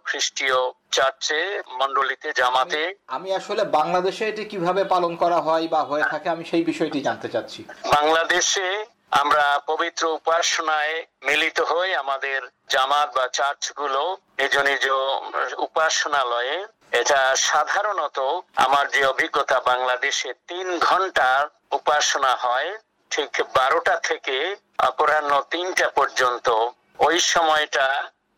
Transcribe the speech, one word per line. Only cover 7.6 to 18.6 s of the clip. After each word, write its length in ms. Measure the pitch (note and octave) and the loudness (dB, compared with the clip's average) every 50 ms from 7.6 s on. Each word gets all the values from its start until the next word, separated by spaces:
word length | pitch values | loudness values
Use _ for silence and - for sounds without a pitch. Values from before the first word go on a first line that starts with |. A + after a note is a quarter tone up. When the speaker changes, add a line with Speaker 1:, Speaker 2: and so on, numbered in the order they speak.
| A2 - - - - | -16 -18 -16 -10 -2
Speaker 1:
বাংলাদেশে 1040 | - C#3+ D3 D3 D#3 D#3+ E3 E3 D#3+ E3+ F3 F3 - - G3+ F#3 F#3 F#3+ G#3 G#3+ - _ _ _ _ | 0 2 4 4 4 4 2 2 2 0 0 0 0 0 0 -2 -2 -2 -4 -6 -8 _ _ _ _
আমরা 500 | - C#3 C#3+ C#3+ D3 D3+ D3 C#3+ C#3+ C#3+ - | 0 2 2 4 4 4 4 4 2 0 0
পবিত্র 400 | - D#3 D#3 E3+ E3+ - - E3 | -2 -2 -2 -2 -4 -4 -2 -2
উপাসনায় 1000 | E3 D#3+ D3 - E3 E3 E3+ E3+ - - E3 E3 D#3+ D#3 D3+ D3+ D3+ D#3+ E3 E3+ - _ _ - | -2 -2 -2 0 2 2 2 2 0 -2 -2 0 0 0 0 0 -2 -4 -6 -8 -10 _ _ -4
মিলিত 380 | C3+ D3 D3+ D#3+ D#3+ - - | -2 0 0 0 0 0 -2
হই 340 | D#3 - D3+ E3+ F3+ F#3+ F#3 | 0 0 0 0 0 0 -2
আমাদের 480 | D#3+ C#3 C#3 C3+ C3+ C3+ C#3 C3+ C3+ B2 A#2+ - _ _ - | -2 -2 -2 -4 -4 -4 -4 -4 -4 -6 -8 -14 _ _ -2
জামাত 480 | - C3+ C3 C3+ C#3+ D3 D3 D3 - | 0 2 2 2 2 2 2 2 0
বা 120 | C3 B2+ B2 | 0 -2 0
চার্চগুলো 880 | - - D3 C#3 C#3 - - - - C#3+ C#3+ C#3+ C3+ C#3 D3 F3 F#3+ - _ _ _ - | 0 -2 -2 -2 -2 -4 -8 -10 -6 -6 -4 -2 0 0 0 -2 -4 -6 _ _ _ -4
নিজ 200 | C3+ C3+ C3 C#3 | -2 0 2 2
নিজ 300 | C#3 C#3 C#3 C3 C3+ C3+ C3+ C3+ C3+ C3+ C3+ - - - - D3 C#3 B2+ C#3 - | 2 2 0 0 0 0 0 0 0 0 -2 -4 -4 -6 -6 -4 -4 -4 -4 -6
উপাসনালয়ে। 1080 | D#3 - - E3 D#3 D#3+ - - - E3 D3 C#3+ C3 B2 A#2+ A#2 A#2+ C3 D3 F3 G3+ A3 _ _ _ _ - | -6 -4 0 0 0 0 0 -2 -2 0 0 0 0 0 0 -2 -2 -2 -4 -6 -8 -10 _ _ _ _ 0
এটা 440 | A#2+ A#2+ - D3 C#3 C3+ C3 C3+ | 0 2 2 4 4 4 4 2
সাধারণত 800 | B2+ - - - D3+ D3+ - - F#3 G#3 G#3+ G3+ F3+ D#3 C#3 - C#3+ C3+ C3+ D#3+ F3 - _ _ | 2 0 0 0 0 0 0 0 -2 -2 -2 -2 -2 -4 -4 -2 -2 -2 -2 -2 -4 -6 _ _
আমার 320 | - | 0